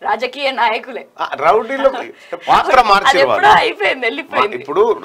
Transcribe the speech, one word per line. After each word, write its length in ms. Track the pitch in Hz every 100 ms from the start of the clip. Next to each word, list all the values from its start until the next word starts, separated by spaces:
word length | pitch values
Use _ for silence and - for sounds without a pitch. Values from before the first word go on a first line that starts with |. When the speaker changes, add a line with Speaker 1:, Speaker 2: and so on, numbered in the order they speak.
Speaker 1:
రాజకీయ 500 | - 226 240 262 269
నాయకులే. 560 | 247 233 233 240 214 - -
Speaker 2:
ఆ, 100 | 156 131
రౌడీలు 540 | 151 214 233 269 269 262 117 - - 170
పాత్ర 440 | - 180 320 247
Speaker 1:
అది 100 | 220
Speaker 2:
మార్చారు 280 | 196 202 277
Speaker 1:
ఎప్పుడో 300 | 269 - 415
Speaker 2:
వాళ్ళు. 0 |
Speaker 1:
అయిపోయింది, 580 | 359 - - 381 269 233
వెళ్ళిపోయింది. 420 | 277 - 294 -
Speaker 2:
మా-, 120 | 120
ఇప్పుడు 420 | - 160 226 190